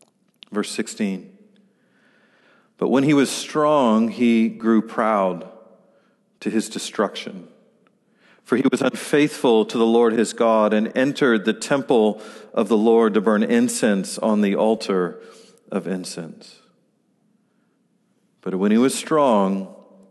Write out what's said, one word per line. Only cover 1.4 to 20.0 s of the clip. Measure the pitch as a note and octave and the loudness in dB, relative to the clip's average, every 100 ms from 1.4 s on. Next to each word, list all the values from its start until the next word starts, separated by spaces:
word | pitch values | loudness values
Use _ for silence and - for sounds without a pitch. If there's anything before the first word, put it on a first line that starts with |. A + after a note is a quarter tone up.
| _ _ _ _ _ _ _ _ _ _ _ _ _ - | _ _ _ _ _ _ _ _ _ _ _ _ _ -6
"But | - | -2
when | B2+ | 0
he | C#3+ | 2
was | C#3+ B2+ | 2 2
strong, | - - D#3 D3+ D3+ A#2+ A2 A#2 | -2 -6 -2 2 2 4 2 0
he | G2 A#2+ A2+ A2+ | 0 2 2 0
grew | A2 A2+ A2 | -2 0 0
proud | A2 - A2 G#2+ F#2+ F2 - - - _ _ _ _ _ _ _ | 0 -2 0 0 0 -4 -12 -20 -20 _ _ _ _ _ _ _
to | G#2+ | -4
his | A2 - | -4 -4
destruction. | - - - G2 - - F#2+ E2 _ _ _ _ _ _ _ _ _ | -8 -10 -4 -4 -6 -14 -16 -20 _ _ _ _ _ _ _ _ _
For | - B2 | -4 0
he | C3+ | 2
was | B2 | 2
unfaithful | C3 - - D3 D3 - C3 A2+ G#2+ | 0 -4 -2 2 2 0 2 4 2
to | B2 | 0
the | A2+ | 2
Lord | A#2 A#2+ | 4 4
his | A#2 G#2+ | 2 -2
God | - A#2 A2 G#2+ | 0 2 4 2
and | G#2+ A2 - | 0 -2 -2
entered | C3+ C#3 C#3 A2+ F#2+ | -2 0 2 2 0
the | |
temple | - - C#3 B2 B2+ G#2+ G#2 - - - | -4 -2 -2 2 2 2 0 -10 -20 -8
of | - G#2+ | -4 0
the | A2+ | 2
Lord | A2+ A2+ A2+ G#2+ | 4 4 4 2
to | |
burn | G#2+ G#2 | 0 0
incense | A2 A#2+ A#2+ - A#2 G2 F2+ - | 2 0 0 0 0 0 -4 -4
on | A2+ G#2 | -2 0
the | G2+ E2+ | 0 0
altar | G#2+ A2 - F#2+ F2 - - - - _ - | 0 0 -2 -2 -2 -6 -20 -20 -20 _ -8
of | G2+ E2+ | -8 -6
incense. | F#2+ F2 - E2 - - - _ _ _ _ _ _ _ _ _ _ _ _ _ _ _ _ _ _ | -8 -10 -14 -14 -18 -20 -20 _ _ _ _ _ _ _ _ _ _ _ _ _ _ _ _ _ _
But | F#2 F2+ | -8 -2
when | G#2 | 2
he | A2 | 2
was | C3 | 2
strong, | C3 - D#3 C#3 G#2+ F#2+ F#2+ F#2 - - - | 0 -2 0 4 4 2 -2 -6 -16 -20 -20